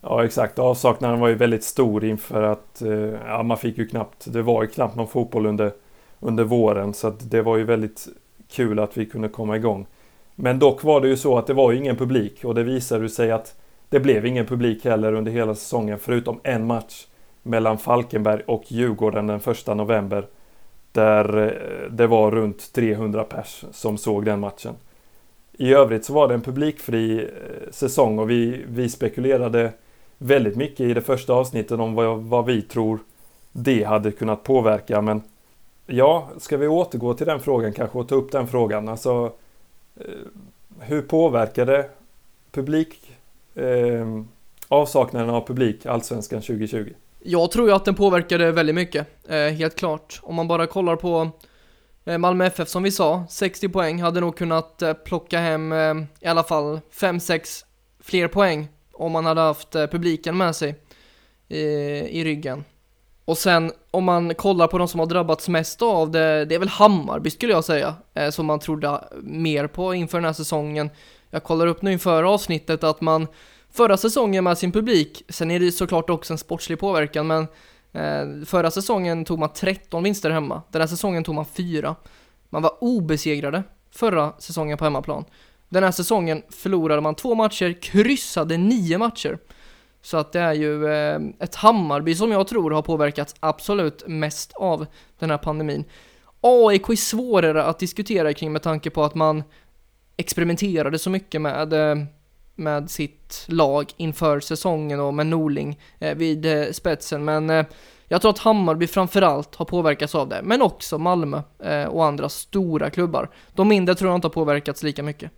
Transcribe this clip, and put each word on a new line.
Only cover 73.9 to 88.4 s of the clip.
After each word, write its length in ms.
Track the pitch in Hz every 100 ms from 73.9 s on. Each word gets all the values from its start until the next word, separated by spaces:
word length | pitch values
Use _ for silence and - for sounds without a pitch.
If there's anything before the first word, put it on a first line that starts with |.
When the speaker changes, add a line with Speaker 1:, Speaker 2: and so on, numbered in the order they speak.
| 196
Speaker 2:
säsongen 460 | 220 220 226 190
med 140 | 180 175
sin 140 | 180
publik, 520 | 190 220 208 151 - -
sen 220 | - 165
är 80 | 175
det 120 | 180
såklart 380 | 175 180 175 165
också 240 | 165 -
en 40 | 160
sportslig 420 | - 165 - 170
påverkan, 480 | 196 175 147 156 156
men, 200 | 160 156 - - _ _
eh, 540 | 160 156 147 143 143 151
förra 260 | 185 165
säsongen 540 | 165 196 220 180 165 160
tog 140 | 165
man 140 | 151
tretton 500 | - - 190 - 165
vinster 260 | 185 202 160
hemma. 320 | 160 143 156 -
Den 100 | 160
här 60 | 160
säsongen 360 | 170 208 175
tog 120 | 160 156
man 100 | 156
fyra. 500 | - 180 160 147 156 - - _ _ _
Man 120 | 147
var 100 | 160 -
obesegrade 800 | 240 247 160 156 156 147 143 165 190 _ _
förra 420 | - 220 175 151 -
säsongen 380 | - 165 156 147
på 60 |
hemmaplan. 420 | 156 143 139 147 147 _ _ _ _
Den 140 | 180
här 80 | 190
säsongen 500 | 175 170 220 170 156 -
förlorade 520 | - 190 190 160 151
man 140 | 156 151
två 200 | 262 226
matcher, 460 | 220 214 180 170
kryssade 760 | - 190 226 269 - -